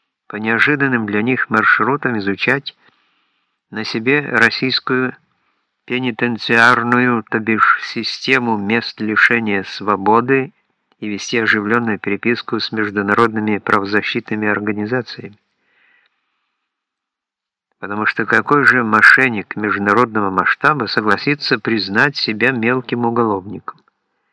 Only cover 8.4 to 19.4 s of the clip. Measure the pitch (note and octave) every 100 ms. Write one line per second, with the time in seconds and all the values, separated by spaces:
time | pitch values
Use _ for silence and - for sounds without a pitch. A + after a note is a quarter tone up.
8.4 | A#2+ G#2+ G2 A#2 - - G#2+ G#2+ - A#2
9.4 | A2 G2+ F#2 - G2+ G2 G2 A2+ B2 C3+
10.4 | C3+ - _ _ _ _ G#2+ G2+ - A#2+
11.4 | G#2+ G#2+ G#2 A#2+ A#2 G2 - G2+ A#2 A#2+
12.4 | - A2 - A2 G#2 G2+ G2 G#2 A#2 A2
13.4 | G#2+ G2+ - G#2+ G2 G#2 - B2 - G#2+
14.4 | G#2+ G2+ G#2 G#2 G#2 B2+ A#2 - A2+ G#2
15.4 | _ _ _ _ _ _ _ _ _ _
16.4 | _ _ _ _ _ _ _ _ _ _
17.4 | _ _ _ _ F#2+ G#2 G#2+ - G#2+ A2+
18.4 | - D3 B2+ B2+ A2+ G#2+ G#2 C#3 C3 G#2+